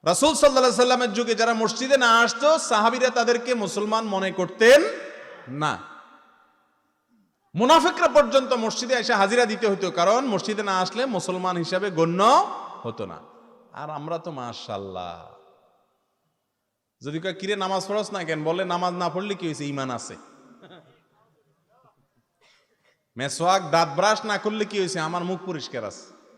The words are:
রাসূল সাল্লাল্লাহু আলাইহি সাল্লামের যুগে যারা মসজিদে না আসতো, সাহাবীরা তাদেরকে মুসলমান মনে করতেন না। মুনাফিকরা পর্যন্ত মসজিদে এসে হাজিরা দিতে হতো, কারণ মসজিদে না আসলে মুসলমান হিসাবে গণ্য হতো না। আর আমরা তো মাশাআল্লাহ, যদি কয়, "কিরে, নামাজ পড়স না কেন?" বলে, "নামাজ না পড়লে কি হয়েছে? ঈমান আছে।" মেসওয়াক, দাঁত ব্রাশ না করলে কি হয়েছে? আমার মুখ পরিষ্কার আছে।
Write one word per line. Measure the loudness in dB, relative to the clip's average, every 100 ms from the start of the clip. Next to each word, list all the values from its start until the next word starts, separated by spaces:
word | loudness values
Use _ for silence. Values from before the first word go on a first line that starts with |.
রাসূল | 0 2 2
সাল্লাল্লাহু | 6 4 6
আলাইহি | 4 4
সাল্লামের | 4 4 0
যুগে | -2 -2
যারা | 0 0
মসজিদে | 2 -2 -2 0 4
না | 6 4
আসতো, | 4 2 2 2
সাহাবীরা | 2 2 2 2 0
তাদেরকে | 2 2 0 0
মুসলমান | -2 -2 -4 -2 -2
মনে | -2 -2 -2
করতেন | -2 -6 4 8 8 6 -4 -14 -16 -20 -20 -14
না। | -4 -4 -4 -12 -20 -20 _ _ _ _ _ _ _ _ _ _ _ _ _ _
মুনাফিকরা | 0 6 6 4 2 4
পর্যন্ত | 6 6 2 2
মসজিদে | 0 0 -4 -2
এসে | -2 0
হাজিরা | 2 4 4
দিতে | 2 2 0
হতো, | 0 -2
কারণ | 2 4 4
মসজিদে | 2 -2 -2 -4
না | -2 -2
আসলে | -2 -2
মুসলমান | -4 -4 -4 -4 -4 -4
হিসাবে | -4 -2 -2
গণ্য | 0 0 4 4 4 2 -8 -14 -12
হতো | -12 -10
না। | -12 -12 -20 -20 -20 _ _
আর | -14 -12
আমরা | -10 -8 -8
তো | -8
মাশাআল্লাহ, | -10 -10 -12 -10 -10 -8 -10 -12 -14 -18 -20 _ _ _ _ _ _ _ _ _ _ _ _ _ _ _ _
যদি | -10 -8
কয়, | -8
"কিরে, | -8 -6
নামাজ | -4 -2 -4 -2
পড়স | -4 -4
না | -8
কেন?" | -6 -4
বলে, | -2 -4
"নামাজ | -2 -2 -2
না | -2 -4
পড়লে | -4 -6
কি | -6
হয়েছে? | -6 -6
ঈমান | -8 -6 -6
আছে।" | -8 -10 -18 -20 _ _ -20 -20 -20 _ _ _ _ _ _ _ _ _ _ _ _ _ _ _ _ _ _ _ _ _ _ _ -10
মেসওয়াক, | -8 -2 2 2 2
দাঁত | 2 2
ব্রাশ | 2 2 2
না | -2 -4
করলে | -4 -4
কি | -4 -2
হয়েছে? | -2 -4
আমার | -4 -4
মুখ | -4 -6
পরিষ্কার | -8 -10 -8 -8
আছে। | -10 -12 -20 -20 _